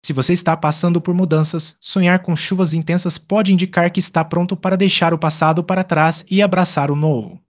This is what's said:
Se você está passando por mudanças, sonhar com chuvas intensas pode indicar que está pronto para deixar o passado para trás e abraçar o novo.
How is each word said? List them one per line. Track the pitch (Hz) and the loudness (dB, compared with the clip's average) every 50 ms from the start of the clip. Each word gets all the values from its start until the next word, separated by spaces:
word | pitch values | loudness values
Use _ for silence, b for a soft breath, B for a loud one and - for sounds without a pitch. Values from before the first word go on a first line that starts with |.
| - | -6
Se | - | -6
você | 151 131 131 - 175 | -4 -2 0 0 -2
está | 175 - - 160 | 0 0 -2 -2
passando | 160 - 151 151 - - 175 170 170 | 0 -2 -2 -2 0 -2 0 0 0
por | 165 - 175 | -2 -2 -2
mudanças, | 180 190 165 156 156 156 156 - 165 - - - _ | 0 0 2 2 0 0 0 -2 -6 -8 -8 -12 _
sonhar | - - - 196 180 175 180 180 | -12 -6 -2 0 2 4 2 2
com | 180 - 170 | 0 -2 -4
chuvas | 156 - - 190 180 190 160 156 | -4 -2 -4 0 0 0 0 0
intensas | 165 156 156 170 180 180 180 160 | -2 -2 0 -2 -2 0 -2 -6
pode | - _ _ 196 160 180 190 196 | -6 _ _ 0 0 2 4 4
indicar | 180 185 185 - 185 170 175 | 2 2 0 0 2 2 2
que | 175 190 | 0 -2
está | 180 - _ 170 156 | -4 -2 _ -2 -2
pronto | 156 170 170 175 180 196 | 0 -2 -2 -2 -2 -4
para | 165 - 185 190 | -4 -2 -2 0
deixar | 180 196 190 - - 180 165 165 | 2 2 2 2 2 2 2 2
o | |
passado | 156 170 156 151 - 160 156 160 170 170 | 2 0 -2 0 2 2 2 2 0 0
para | - 190 185 185 | -2 -2 -2 0
trás | 185 175 156 156 160 160 - - _ | 0 2 2 2 2 0 -2 -6 _
e | 185 196 | 0 2
abraçar | 208 196 190 190 180 175 - 151 139 143 | 2 2 2 0 0 0 0 -2 -2 0
o | 143 | 0
novo. | 147 151 156 147 120 107 92 87 - _ _ | 0 0 0 0 -2 -4 -8 -16 -20 _ _